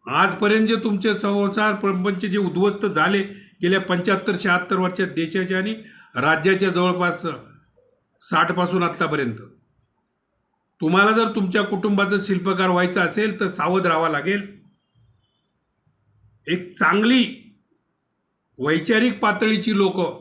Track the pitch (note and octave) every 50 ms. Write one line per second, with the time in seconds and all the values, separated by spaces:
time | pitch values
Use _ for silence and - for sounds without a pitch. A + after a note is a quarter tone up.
0 | _ - C3+ D#3 F#3 F#3+ - - G#3 G#3 G#3+ A3 A3 A3 A3+ G#3+ A3 A3+ G#3 F#3
1 | F#3+ A3 G#3 G#3 - G3+ G3+ G3+ G3+ F#3+ G3 G#3+ G#3+ G#3+ G3+ G3+ - G3 F#3+ F3+
2 | F#3 G#3 G3 F#3 A3 G3+ F3+ G#3 G3 F3 D3+ F3+ F#3+ G3+ G3+ G3+ - G3 D3 D#3
3 | D#3 F3+ G3+ G3 G3 - - - - _ _ _ - F3 F#3+ F#3+ F#3+ - F3+ F3
4 | F3+ G#3+ G3 F#3+ - G#3+ F#3+ F3+ - F#3+ F3 F3 F#3 - G3 F#3 F#3 F3+ F#3 -
5 | F#3+ D#3+ C#3+ D#3 E3 D#3+ - F#3+ F3+ F3 F#3+ F#3 F#3+ G#3+ A3 A3 - - - -
6 | - _ - B2 B2+ D#3 D#3+ D#3 D3+ G3 F#3+ F#3 G3 F#3+ E3 F3 F3+ F3+ F3+ F3+
7 | F3+ F3 E3+ - - E3 C#3 A#2+ G#2+ A2 - _ _ _ _ _ _ _ _ _
8 | _ _ _ _ - - E3+ D#3 E3+ E3+ F3 F3 F3+ F3 F3+ F#3 F3 E3 E3 -
9 | E3+ D3+ D3+ C#3+ C3+ A#2+ A2 - - - - _ _ _ _ _ _ _ _ _
10 | _ _ _ _ _ _ _ _ _ _ _ _ _ _ _ _ E3 D#3 F3 F#3+
11 | G3+ G#3+ A3 A3+ A3+ A3 A3 A3+ G3 F3+ F#3 G#3+ G3+ G3+ G#3 F#3 G3 G#3+ G3+ G3
12 | G3 F#3+ G3+ G3 G3+ - F#3+ F3+ F3+ G3 F#3 F3+ F#3+ F#3 F3+ F3 F3+ F3+ F3+ G3+
13 | F3 E3 - G#3 G#3+ A3 G3+ - G3+ F3+ F#3 - D3+ E3+ F#3 F#3+ F3 F3 D#3+ D#3+
14 | E3 D#3+ D3+ C#3+ C#3+ F3+ G3+ G3+ G3 - - - _ _ _ _ _ _ _ _
15 | _ _ _ _ _ _ _ _ _ _ _ _ _ _ _ _ _ _ _ _
16 | _ _ _ _ _ _ _ _ _ - E3+ F3+ F3+ - - - D#3+ D#3+ F3+ G#3
17 | A3 A#3 B3+ B3+ A3 - - - - - _ _ _ _ _ _ _ _ _ _
18 | _ _ _ _ _ _ _ _ _ _ _ - B2+ D3 D#3+ E3+ E3 - A3+ A3
19 | A#3 B3 - - A#3 G#3 G3+ G#3 A3 A3 A3 F#3+ - A3+ G#3 G3 G3 F#3 - F#3+
20 | F3 C3+ A#2+ -